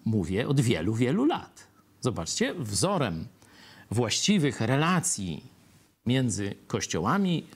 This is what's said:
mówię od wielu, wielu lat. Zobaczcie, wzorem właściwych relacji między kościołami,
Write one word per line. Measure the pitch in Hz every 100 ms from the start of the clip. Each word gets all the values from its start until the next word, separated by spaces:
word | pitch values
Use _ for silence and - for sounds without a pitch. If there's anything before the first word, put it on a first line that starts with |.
mówię | 113 107 82 95 151
od | 143
wielu, | 117 87 90
wielu | 113 123 185
lat. | 294 262 - - - _ _ _
Zobaczcie, | 127 95 82 - 254
wzorem | 185 110 101 175 196 120 82 - - - - - - -
właściwych | 107 117 - - 208 143 -
relacji | 113 135 160 180 - - 92 73 - - - - _ _ 117
między | 131 127 98 101 - -
kościołami, | 113 - 85 135 196 190 160 -